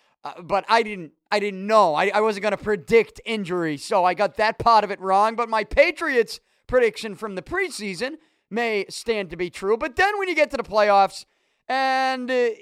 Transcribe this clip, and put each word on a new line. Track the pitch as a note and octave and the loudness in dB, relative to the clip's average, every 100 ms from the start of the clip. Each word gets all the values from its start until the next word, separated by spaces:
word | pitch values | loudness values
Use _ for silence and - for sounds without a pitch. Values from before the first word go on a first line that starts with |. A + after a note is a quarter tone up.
| _ _ | _ _
Uh, | D3 - | -16 -14
but | E3 G3 F3+ | -4 -2 2
I | A3+ | 2
didn't, | G#3+ G3 D3+ _ _ | 2 -6 -14 _ _
I | G#3 | -2
didn't | G#3 F#3+ G3+ | -2 -6 2
know. | A3 F3+ | 4 6
I, | D3+ G3 | 4 0
I | G3+ | 2
wasn't | A3 G3 | 0 0
gonna | G3+ F#3+ | -4 -4
predict | G#3+ G3+ C3+ A3+ - - A3 | -4 -4 2 2 2 -4 -8
injury, | A3 E3+ F3+ D#3+ C#3+ | -6 -4 -2 -2 -4
so | - G3+ | -2 2
I | F3+ | 2
got | F3+ G3 - | 0 -2 0
that | G#3+ A3 | -2 0
part | A#3 A3 | 4 4
of | G#3 | 4
it | G3 | -2
wrong. | F#3+ F#3+ A3 A3+ | 0 2 2 0
But | A3+ | -2
my | A3 | -2
Patriots | G#3+ C4+ E4 D#4+ D#4+ B3 A3 - _ _ - | 0 2 2 0 -2 0 0 -6 _ _ -2
prediction | B3+ A3+ A3 A3 | 2 2 0 -10
from | F3+ G#3+ | -10 -10
the | F#3 | -10
preseason | - F4+ F4+ G3+ G3+ E3+ B3+ D#4 _ _ _ | -8 -4 -4 -6 -10 -8 -8 -10 _ _ _
may | G#3+ A#3 G#3 F#3+ | -4 -2 -2 -4
stand | - - G#3+ F3+ | -8 -4 -4 -6
to | E3+ | -8
be | F3+ | -8
true. | - F#3+ A3+ | -4 -2 -2
But | D4+ A#3+ | -2 0
then | G4 G#4 | 0 0
when | F#4 | -2
you | |
get | D#4 D4 | 0 0
to | B3 | 0
the | |
playoffs, | F#3+ G#3 G#3 G3 F#3+ - - _ _ _ - | -2 2 4 4 2 -2 -20 _ _ _ -4
and, | C4 C4 C4 C4 C4 B3 | -2 0 0 -2 -4 -2
uh, | B3+ A#3+ G#3+ | 0 0 -2